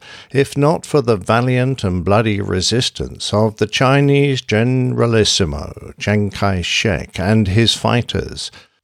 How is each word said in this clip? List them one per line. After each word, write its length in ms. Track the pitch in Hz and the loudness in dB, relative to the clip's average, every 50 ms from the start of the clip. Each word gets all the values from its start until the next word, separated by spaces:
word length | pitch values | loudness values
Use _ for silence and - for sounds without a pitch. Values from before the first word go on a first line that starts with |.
| - - - - - - | -20 -20 -20 -20 -14 -4
if 240 | - 131 139 - - | -2 -2 -2 0 0
not 300 | 143 143 147 165 - - | 0 2 2 2 0 -4
for 160 | - - 147 | -2 -2 0
the 160 | 135 120 113 | 2 2 0
valiant 640 | 92 92 - 113 117 123 131 127 127 127 135 135 - - | -2 0 0 0 0 2 0 0 0 0 -2 -2 -2 -2
and 220 | 95 90 90 82 | -2 -2 0 0
bloody 340 | 92 101 113 113 113 104 98 | 2 2 2 2 2 -2 -2
resistance 920 | 98 98 95 92 87 - 107 123 127 - - - 65 64 67 - - - - | -2 -2 -2 -2 0 0 0 0 0 -2 -4 -6 -10 -10 -10 -10 -6 -2 0
of 240 | 104 110 110 107 | 2 2 2 0
the 100 | - - | -2 -2
Chinese 720 | - - - 135 127 135 143 143 139 143 139 143 143 135 127 | -2 0 0 2 4 4 4 4 4 4 4 2 2 0 -4
Generalissimo, 1500 | - - 107 107 117 123 131 127 127 127 123 120 117 120 113 113 104 95 - - 95 78 71 73 85 - - - - - - | -2 -2 0 0 2 2 0 0 0 0 0 0 0 2 4 2 2 2 2 0 0 -2 -2 -6 -8 -10 -14 -16 -18 -18 -12
Chiang 320 | - - 104 104 104 104 98 | -6 -2 0 0 0 0 -2
Kai-shek, 920 | - - 104 101 95 90 85 - - - - 113 90 64 64 - - - | -4 -2 -2 -2 -2 -2 -2 -2 -2 0 0 0 -2 -2 -4 -8 -8 -4
and 280 | 87 98 110 110 107 | 0 2 2 2 2
his 280 | 95 92 113 117 104 - | 2 2 2 4 2 2
fighters, 760 | - - 113 113 120 117 - - - - - - - - - - - - _ _ _ | 0 0 0 0 0 0 -2 -4 -4 -4 -6 -8 -12 -12 -14 -14 -18 -20 _ _ _